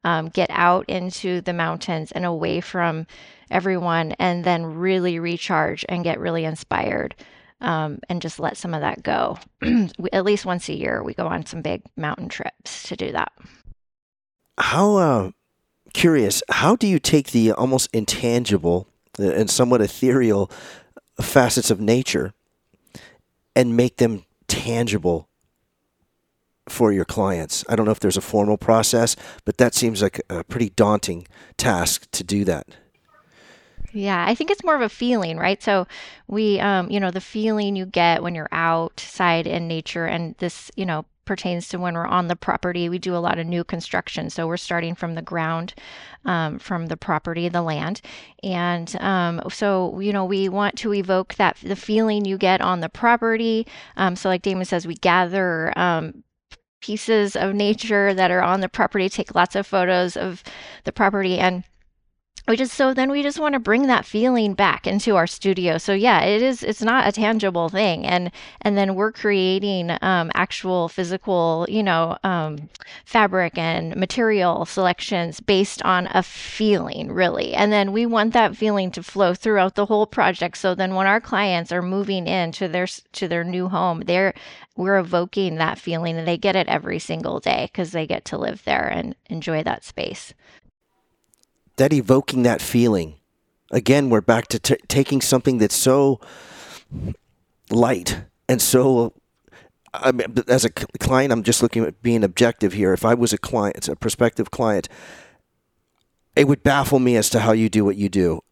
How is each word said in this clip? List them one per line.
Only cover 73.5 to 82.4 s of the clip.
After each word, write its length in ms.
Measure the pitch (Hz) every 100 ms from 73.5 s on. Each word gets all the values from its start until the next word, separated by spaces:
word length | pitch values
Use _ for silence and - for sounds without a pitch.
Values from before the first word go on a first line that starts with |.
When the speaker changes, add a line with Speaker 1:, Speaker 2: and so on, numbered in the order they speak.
| -
Speaker 1:
and 360 | 165 170 165
material 720 | - 185 - 226 208 180 165
selections 720 | 165 - 185 175 - 190 170 151
based 440 | - 196 196 -
on 240 | - 180 180
a 120 | 185
feeling, 880 | 180 - - - 214 196 - - -
really. 420 | 180 175 - -
And 180 | - 208
then 200 | 208 196
we 160 | 208 233
want 260 | 226 220
that 240 | 233 220 202
feeling 320 | 214 202 185
to 100 | -
flow 320 | - 190 185
throughout 400 | 180 220 208 185
the 100 | -
whole 220 | 202 214 214
project. 500 | - 185 180 175 -
So 160 | 185
then 220 | 180 185
when 100 | 185
our 160 | 196 214
clients 500 | - 202 202 175 170
are 120 | 180
moving 420 | 180 196 196 190
into 420 | 175 185